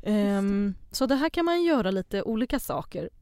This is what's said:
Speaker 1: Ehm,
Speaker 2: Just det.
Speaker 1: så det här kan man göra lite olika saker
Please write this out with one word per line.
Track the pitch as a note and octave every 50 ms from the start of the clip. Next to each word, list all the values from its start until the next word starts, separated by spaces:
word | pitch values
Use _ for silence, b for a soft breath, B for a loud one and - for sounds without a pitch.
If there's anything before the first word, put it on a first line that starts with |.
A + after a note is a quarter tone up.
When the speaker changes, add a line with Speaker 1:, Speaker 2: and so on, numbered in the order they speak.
| -
Speaker 1:
Ehm, | G#3+ G#3+ G#3 G3+ G3+ G3+ G3 G3 G3 G3+ G3+ G3+
Speaker 2:
Just | G3+ F#3 - - -
det. | -
Speaker 1:
så | - C4+
det | A#3+ C#4
här | C4+ C#4+ E4
kan | - F4 E4+
man | E4+ E4+ F4 F4
göra | E4+ D#4+ C4 G#3 F#3+
lite | C#4+ - F#3 _ - G3 -
olika | - A3+ A3 B3 - - C4
saker | - - - C3+ C3 - - - D3+ - _ -